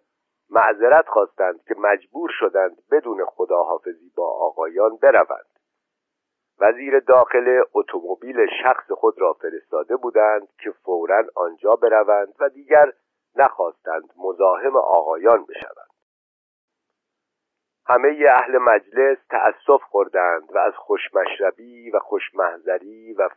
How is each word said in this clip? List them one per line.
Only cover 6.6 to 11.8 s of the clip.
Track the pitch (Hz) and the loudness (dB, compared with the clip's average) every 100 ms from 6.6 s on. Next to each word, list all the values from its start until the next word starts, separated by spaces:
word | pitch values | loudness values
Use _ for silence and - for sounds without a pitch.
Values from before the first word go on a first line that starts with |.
| 104 120 139 135 | 0 0 -2 -2
داخل | 135 127 117 123 123 127 - | 4 4 4 2 2 2 0
اتومبیل | 139 - 90 87 92 120 123 98 - | -2 -4 -8 -10 -12 -8 -2 -2 0
شخص | 127 - - | -2 -2 -6
خود | 98 113 - | -2 -2 0
را | 90 | -4
فرستاده | - 82 80 - 80 82 131 | -2 -10 -12 -8 -8 -6 -6
بودند | 120 110 107 107 101 _ | -2 0 2 0 -6 _
که | 107 | -16
فوراً | - 95 87 85 101 113 - | -14 -6 -6 -2 -2 -2 -6
آنجا | 87 82 101 | -8 -4 0
بروند | 117 | 2